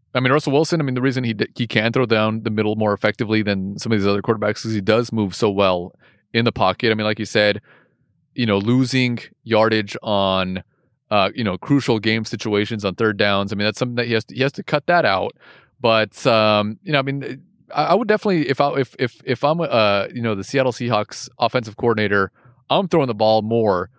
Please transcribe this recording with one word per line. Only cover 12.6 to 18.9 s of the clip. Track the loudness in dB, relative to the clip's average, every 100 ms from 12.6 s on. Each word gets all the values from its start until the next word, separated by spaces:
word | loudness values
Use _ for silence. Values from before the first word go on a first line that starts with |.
| -2 -4
on | -4 0
third | -2 2
downs. | 0 0 -2
I | -2
mean, |
that's | -4 -2
something | -4 -2
that | -2
he |
has | -2 -4
to, | -4
he |
has | -4
to | -4
cut | -4 -4 0
that | 2 2
out. | 0 -2 -8 -20 -20 _ _
But, | 0 2 0 -2 2
um, | 4 4 2 0 -6
you | -4
know, | -2
I |
mean, | -2 -6 -8 -12 -16 _ _
I, | -4 0
I | 0
would | 2
definitely, | 0 2 0 0
if | 0
I, | 0 0
if, | -4